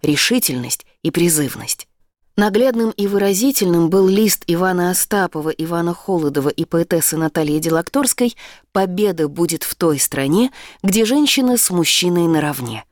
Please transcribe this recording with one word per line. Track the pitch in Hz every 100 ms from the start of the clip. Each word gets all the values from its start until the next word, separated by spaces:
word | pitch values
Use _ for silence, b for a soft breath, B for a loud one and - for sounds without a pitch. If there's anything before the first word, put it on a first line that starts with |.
решительность | 156 147 - 247 - 127 120 - - _
и | 165
призывность. | 165 170 156 139 - - - - _ _ _ _ -
Наглядным | 208 202 262 233 226
и | - 202
выразительным | 196 196 190 254 262 185 170 165
был | 190 190
лист | 196 214 - -
Ивана | 170 185 180 175
Остапова, | 180 156 208 180 160 156
Ивана | 156 160 170 170
Холодова | 170 - 180 151 143 139
и | -
поэтессы | 170 165 170 170 156 156
Натальи | 160 165 151 151
Делакторской | 160 160 175 269 294 - 247 - B B B
«Победа | 190 190 180 208 170 151
будет | 147 170 165
в | -
той | - 170 147
стране, | - - 135 170 254 B B B
где | 196 196
женщина | 214 277 294 - 254 240
с | -
мужчиной | 180 160 - 175 175 170
наравне». | 160 147 139 123 110 -